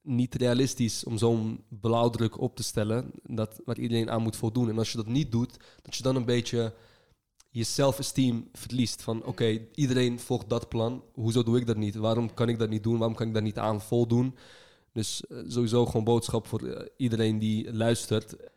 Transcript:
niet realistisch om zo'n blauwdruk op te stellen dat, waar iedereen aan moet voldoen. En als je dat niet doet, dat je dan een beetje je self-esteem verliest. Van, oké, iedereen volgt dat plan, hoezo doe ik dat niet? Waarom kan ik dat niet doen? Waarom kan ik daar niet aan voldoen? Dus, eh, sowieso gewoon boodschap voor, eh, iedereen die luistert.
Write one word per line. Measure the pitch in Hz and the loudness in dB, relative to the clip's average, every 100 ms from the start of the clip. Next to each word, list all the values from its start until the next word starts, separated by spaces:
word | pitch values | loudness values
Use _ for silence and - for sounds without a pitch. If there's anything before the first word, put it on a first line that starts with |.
niet | 151 123 123 127 | 0 0 0 0
realistisch | 123 120 135 - 117 - | 2 2 2 2 -2 -2
om | - 113 | -4 0
zo'n | 117 113 110 117 _ | 2 2 -2 -6 _
blauwdruk | 104 113 117 120 110 110 - | -6 0 2 2 2 -2 -2
op | 127 - | -6 -4
te | |
stellen | 113 - 104 113 131 - | -6 -2 -2 -2 -4 -14
dat, | - 113 107 - - | -8 -4 -4 -6 -8
waar | 117 | -4
iedereen | 120 117 110 | 0 0 0
aan | 113 | 0
moet | 113 - | -2 -2
voldoen. | 113 117 117 | -2 0 0
En | 110 | 0
als | 110 | -2
je | 117 | -4
dat | 107 | -2
niet | 127 147 | -2 0
doet, | 117 123 - - - | 0 -2 -6 -20 -20
dat | - - | -12 -4
je | |
dan | 127 131 | 0 0
een | 120 | 0
beetje | 120 117 117 113 - - _ _ _ _ _ _ | 0 0 -2 -2 -6 -20 _ _ _ _ _ _
je | 120 | -6
self-esteem | 113 - 139 - 135 - 131 113 - | -2 2 2 2 -2 2 4 2 -4
verliest. | - - 123 113 - | -16 -6 0 0 -2
Van, | - 113 | -6 -4
oké, | - - 117 113 113 | -6 0 0 0 -6
iedereen | - 139 127 123 120 | -2 2 4 2 0
volgt | - 123 - | -4 -4 0
dat | 117 - | -4 -2
plan, | 117 113 127 - | -2 -2 -4 -12
hoezo | - 113 117 | -4 2 2
doe | 113 120 | 4 2
ik | 117 | 2
dat | 107 | 0
niet? | 104 107 | -2 0
Waarom | 107 113 117 | 0 0 0
kan | - 117 | 0 0
ik | 117 | 2
dat | 110 | 0
niet | 107 | 0
doen? | 117 117 | 0 2
Waarom | 113 110 | 0 0
kan | 113 | -2
ik | |
daar | 110 | 0
niet | 107 104 | 0 0
aan | 107 104 | -2 -2
voldoen? | - 120 117 117 131 131 - - - _ _ | 0 2 4 4 2 -2 -20 -20 -20 _ _
Dus, | 117 107 - - | -6 -6 -6 -10
eh, | 120 85 | -12 -4
sowieso | 120 117 120 117 | 0 4 4 4
gewoon | 117 | 2
boodschap | 107 117 - 113 - | 4 2 2 -4 -2
voor, | 110 62 | -6 -6
eh, | - - _ | -8 -12 _
iedereen | 127 110 110 110 | 0 2 2 2
die | 110 107 - | 2 0 -2
luistert. | 113 113 117 - 107 - - - | 0 2 2 0 -2 -2 -18 -18